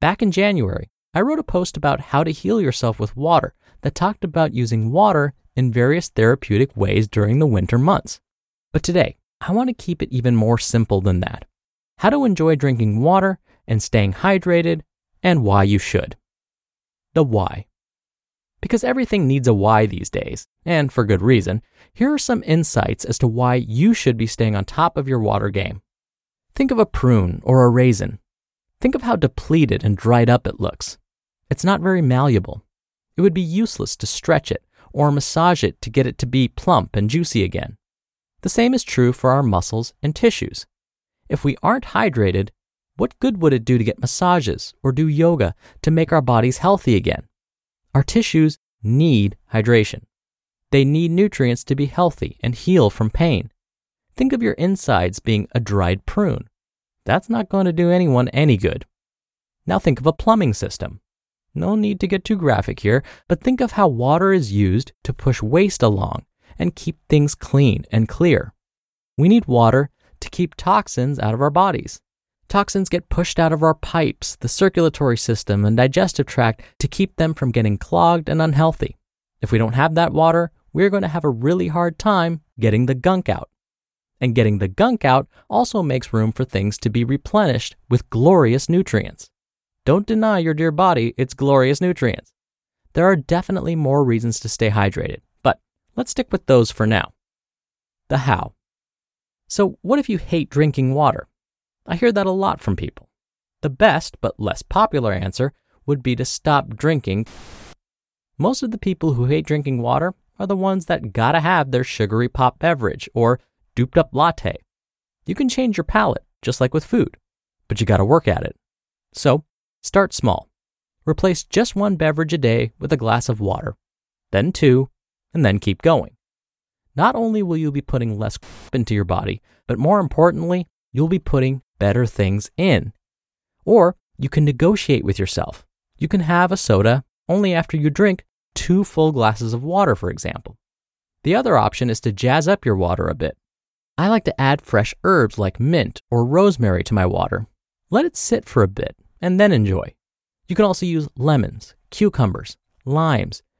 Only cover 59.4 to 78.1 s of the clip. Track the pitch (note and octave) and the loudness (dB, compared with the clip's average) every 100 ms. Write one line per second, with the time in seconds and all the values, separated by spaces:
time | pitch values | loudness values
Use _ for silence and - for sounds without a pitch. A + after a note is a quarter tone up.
59.4 | _ _ - F#3 - B2+ C#3 D#3 - A3 | _ _ -6 -2 0 0 0 0 2 2
60.4 | D3+ G2+ G2+ - - - _ _ _ _ | 0 -2 -6 -8 -12 -12 _ _ _ _
61.4 | _ D3 F3+ G#3+ G#3 G3 F#3 F#3+ - G#3 | _ -6 -2 0 -2 -2 -4 -4 -2 -2
62.4 | D3+ A#2 - - G2+ B2 - - - E3+ | 0 0 -2 -4 0 0 -2 -10 -4 -2
63.4 | - B3+ A#3+ - F#3+ A#2 B2+ D#3+ F#3+ F#3+ | 0 0 0 2 2 2 2 2 2 2
64.4 | A#2 G2+ G2 G2+ - - - B2+ C3+ A#2+ | 0 0 2 0 -2 -8 -8 -4 -2 -2
65.4 | A2 D#3 G3+ - A2+ G2 - - - _ | 0 2 2 2 0 2 -2 -8 -14 _
66.4 | _ - F3 - - - - D3+ D3 - | _ -6 -4 -4 -8 -10 0 2 2 -2
67.4 | - C#3 C#3 G2 - A2 A2 - F3 C3 | -2 2 2 2 -2 -2 -2 0 2 2
68.4 | - - _ _ _ _ _ - E3 A3+ | -2 -12 _ _ _ _ _ 0 4 4
69.4 | F#3+ A#2+ A2+ B2+ C#3+ _ _ _ - - | 4 4 4 4 0 _ _ _ -10 -6
70.4 | F3 - - G#3 - - B2+ C#3 G#2+ A2+ | -6 -4 0 0 0 -4 -4 -2 -4 -2
71.4 | C#3+ D#3 G3 D3 - - _ _ _ _ | 0 2 0 0 -8 -16 _ _ _ _
72.4 | - G3+ G3+ G3 F#3 F3 - - F3 - | -4 -2 0 -2 -2 -4 -2 -4 -2 0
73.4 | D#3+ D#3 D#3+ D#3+ - E3+ D#3 - - - | 0 2 0 0 -4 -2 -2 -4 -12 -8
74.4 | B2 - F#3+ F3+ E3 - C#3 A#2+ - A2+ | -6 0 0 2 0 0 -2 0 -2 -4
75.4 | - G2+ G#2 A2+ C3 D#3 F#3 - C#3 - | -2 0 2 4 2 2 0 0 -2 0
76.4 | A2+ A2 - - - - G3 - D#3+ D#3 | 0 -2 -10 -8 -4 -2 -2 0 -2 -2
77.4 | C3 A#2 A2 G2+ - E3+ E3+ | -2 0 0 -2 -2 2 4